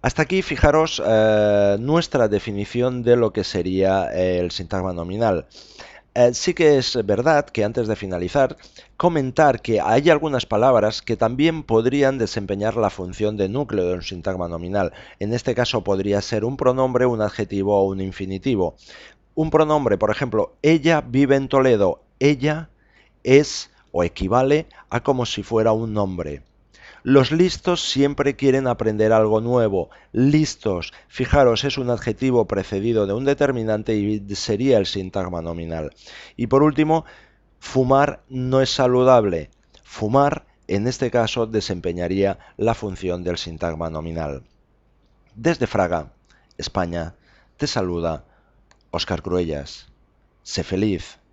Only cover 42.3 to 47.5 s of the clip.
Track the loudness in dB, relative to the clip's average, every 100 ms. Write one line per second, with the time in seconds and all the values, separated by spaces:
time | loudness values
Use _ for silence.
42.3 | -2 -12 -4 -2 -2 -6 -6 -6 -4 -6
43.3 | -6 -8 -8 -6 -6 -8 -8 -8 -6 -8
44.3 | -10 -14 _ _ _ _ _ _ _ _
45.3 | -2 -2 0 -2 0 0 -2 -6 _ _
46.3 | _ _ -12 -6 -4 -4 -4 -8 -12 _
47.3 | _ _